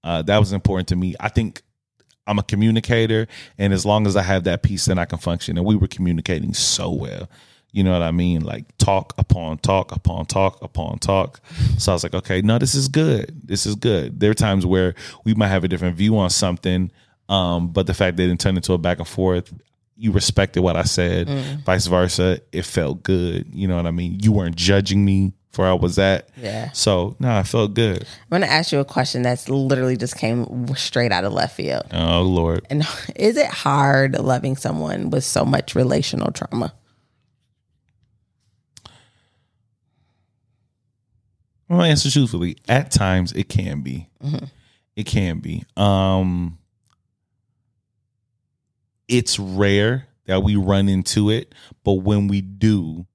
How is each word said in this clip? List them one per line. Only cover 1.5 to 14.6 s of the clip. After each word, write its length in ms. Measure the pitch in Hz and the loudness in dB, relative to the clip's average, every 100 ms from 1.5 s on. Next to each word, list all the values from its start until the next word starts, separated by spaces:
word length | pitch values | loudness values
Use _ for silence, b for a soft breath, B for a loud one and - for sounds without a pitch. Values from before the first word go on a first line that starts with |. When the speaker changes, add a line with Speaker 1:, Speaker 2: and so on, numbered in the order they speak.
| - _ _ _ _ _ _ - | -8 _ _ _ _ _ _ -2
Speaker 1:
I'm 120 | 104 | -2
a 40 | |
communicator, 840 | - 101 110 113 - 117 113 110 113 B B B | 0 2 2 2 0 0 2 0 -2 B B B
and 140 | 101 | 0
as 140 | 95 98 | 2 2
long 200 | 104 104 | 2 4
as 120 | 98 | 2
I 40 | |
have 200 | 92 95 90 | 0 0 0
that 180 | 87 | 0
piece, 220 | - 95 - | 0 0 0
then 140 | 90 | 0
I 60 | 85 | -2
can 120 | 85 | -4
function. 380 | - 87 - 85 | -4 -4 -4 -2
And 80 | 92 | 2
we 100 | 107 | 2
were 100 | 95 | 2
communicating 640 | - 90 85 78 85 85 | 0 -2 0 -2 -4 -2
so 380 | - - - 87 | -2 -2 -2 -4
well. 380 | 71 65 50 - b b b b | -6 -6 -10 -14 b b b b
You 120 | - 95 | 0 2
know 60 | |
what 80 | 90 | 2
I 100 | 82 | 0
mean? 300 | 85 87 85 | 0 2 0
Like, 240 | 76 - - _ | -2 -8 -12 _
talk 340 | - 98 - - | 2 2 -2 -4
upon 420 | - - 82 80 | 0 2 0 -4
talk 340 | - 95 90 90 | 0 2 0 -2
upon 300 | - 87 80 | -2 -2 -4
talk 360 | 98 95 - | 0 0 -2
upon 380 | - - 78 - | -10 -8 -6 -6
talk. 400 | - 95 90 - B B B B | 0 0 0 -8 B B B B
So 140 | - | 0
I 40 | 90 | 0
was 80 | |
like, 120 | 82 92 | -2 -6
"Okay, 260 | - 92 | -2 0
no, 160 | 104 117 | 2 2
this 180 | 131 139 | 2 0
is 120 | 135 | 0
good. 520 | 139 160 120 - 80 - | 0 2 0 -2 -12 -6
This 200 | 98 107 | -4 -2
is 100 | 104 | -2
good." 440 | 117 98 64 - | 0 0 -2 0
There 120 | 104 | 2
are 20 | 110 | 2
times 300 | 110 95 | 2 2